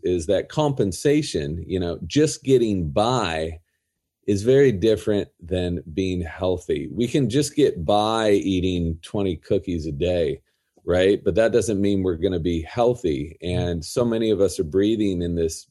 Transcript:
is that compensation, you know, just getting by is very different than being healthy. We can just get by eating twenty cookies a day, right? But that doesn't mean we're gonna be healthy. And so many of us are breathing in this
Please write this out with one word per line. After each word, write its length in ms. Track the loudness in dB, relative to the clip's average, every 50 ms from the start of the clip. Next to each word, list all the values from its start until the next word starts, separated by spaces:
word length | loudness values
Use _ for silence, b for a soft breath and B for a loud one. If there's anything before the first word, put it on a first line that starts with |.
| -2
is 220 | -2 -2 0 0
that 220 | 0 0 0 0 -2
compensation, 1160 | -2 0 0 0 0 0 -2 -2 -2 -2 0 2 2 2 0 -2 -4 -4 -4 -4 -6 -8 -6
you 120 | -4 -4 -4
know, 180 | -4 -4 -6 -8 -10
just 380 | -2 0 2 2 2 0 -4 0
getting 460 | 2 4 4 4 2 2 0 -2 -2
by 680 | 0 0 2 2 2 0 0 -2 -2 -4 -4 -6 -8 -12 -16 _ _ _ _ _ _ _ _ _ _ _ _
is 160 | -2 -2 0 2
very 300 | 4 4 6 6 4 4
different 560 | 2 2 2 2 2 0 0 0 0 -2 -4 _ _
than 440 | -10 -6 -4 -2 -2 -2 -4 -4 -6 -6 -4
being 300 | -4 -2 -2 -2 -4 -6
healthy. 680 | -8 -6 -4 -2 -2 -2 -2 -2 -4 -4 -4 -4 -6
We 160 | -4 -4 -2
can 220 | 0 0 0 0 2
just 260 | 0 0 -2 0 2
get 300 | 2 2 2 2 0 0
by 460 | 2 2 2 2 2 2 2 4 4
eating 680 | 4 2 2 0 0 0 0 0 0 0 -2 -2 -4 -6 -10
twenty 340 | -8 -4 -2 -2 -2 -4
cookies 480 | -6 -4 -2 -2 -2 -2 -4 -6 -4 -4
a 80 | -6 -6
day, 480 | -4 -2 -2 0 0 0 -2 -2 -6 -10 _ _ _ _ _ _ _ _
right? 360 | 0 2 4 4 4 2 2 0
But 120 | 0 2
that 180 | 2 2 4 4
doesn't 280 | 2 2 2 0 0
mean 220 | 2 2 2 2 0
we're 120 | 0 -2
gonna 260 | 0 -2 -2 -2 -2
be 220 | -2 -2 -2 -2 -4
healthy. 720 | -4 -2 0 2 2 0 0 -2 -2 -2 -2 -4 -8 -12 -10 -6
And 420 | -4 -2 -2 -2 -2 -4 -6 -6
so 180 | -4 -2 -2 0
many 280 | 0 0 0 0 0
of 100 | 2 2
us 180 | 2 0 0 -2
are 60 | -4
breathing 560 | 0 0 2 2 2 2 2 0 0 0 0
in 140 | -2 -2 0
this 320 | 0 -2 -2 -4 -6 -12 _